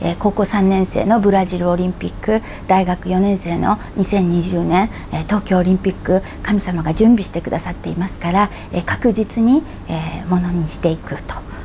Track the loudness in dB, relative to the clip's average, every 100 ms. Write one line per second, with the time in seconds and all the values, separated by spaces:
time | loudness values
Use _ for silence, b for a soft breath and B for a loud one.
0 | -4 0 0 2 0 4 4 4 2 0
1 | 2 4 4 4 2 0 0 2 0 -2
2 | -8 -6 0 0 B B 2 2 2 -2
3 | 0 2 2 0 -2 -2 0 0 B -4
4 | 0 2 2 2 0 0 2 2 2 B
5 | B -6 -2 -2 2 2 4 2 0 -4
6 | 0 0 0 B -2 -2 0 -4 -2 4
7 | 6 6 2 -6 -4 -4 -6 -8 -6 -4
8 | -4 -4 0 2 2 B B -6 -4 0
9 | 0 0 -2 2 4 4 2 B -8 -6
10 | -6 -8 -2 0 0 -2 -4 -2 -2 -2
11 | -6 -10 -10 -12 -12 B